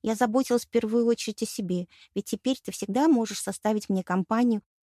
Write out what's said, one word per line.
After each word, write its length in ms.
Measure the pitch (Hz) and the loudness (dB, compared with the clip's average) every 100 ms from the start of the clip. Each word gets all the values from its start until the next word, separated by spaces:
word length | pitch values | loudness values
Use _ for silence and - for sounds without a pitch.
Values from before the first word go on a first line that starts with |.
«Я 140 | 214 220 | -2 0
заботилась 480 | 247 233 262 240 | 2 2 2 0
в 60 | - | 2
первую 360 | 233 214 233 233 | -2 2 2 2
очередь 360 | 233 - 208 | 0 -2 -6
о 20 | 220 | -6
себе, 400 | - 185 180 175 _ - - | -6 -4 -4 -4 _ -10 -10
ведь 80 | |
теперь 340 | - - 254 269 | -6 -4 -2 -2
ты 120 | - | -6
всегда 340 | - 196 208 311 | -10 -4 2 4
можешь 340 | 262 220 202 | 4 2 -6
составить 480 | - 190 214 214 - | -8 -4 -2 -2 0
мне 140 | 190 | -2
компанию, 580 | - 180 185 226 247 214 _ _ | 0 -2 0 2 2 0 _ _